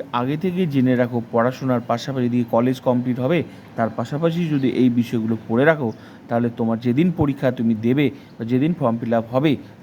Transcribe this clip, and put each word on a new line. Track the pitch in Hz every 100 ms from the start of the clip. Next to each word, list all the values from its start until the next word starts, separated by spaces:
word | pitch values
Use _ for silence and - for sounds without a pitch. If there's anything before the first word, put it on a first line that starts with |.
| -
আগে | 120 127 151
থেকে | 185 175 180
জেনে | 139 127 123
রাখো, | 123 123 113
পড়াশোনার | 117 120 127 131 120 120
পাশাপাশি, | 117 - 131 123
এদিকে | 123 117
কলেজ | 117 127 127
কমপ্লিট | 131 123 127 120
হবে, | 127 170 - - - -
তার | 110 113
পাশাপাশি | 123 143 165 170 165
যদি | 147 131
এই | - 127
বিষয়গুলো | 120 113 120 110 113 -
পড়ে | 117 147
রাখো, | 151 117 - - - -
তাহলে | 117 120 117
তোমার | 113 113
যেদিন | 120 123 180
পরীক্ষা | 165 143 135 131
তুমি | 123 113 110
দেবে | 117 135 139 - - -
বা | 113
যেদিন | 127 156
ফর্ম | 170 123 117
ফিল | 117
আপ | 113 113
হবে, | 127 151 123 - -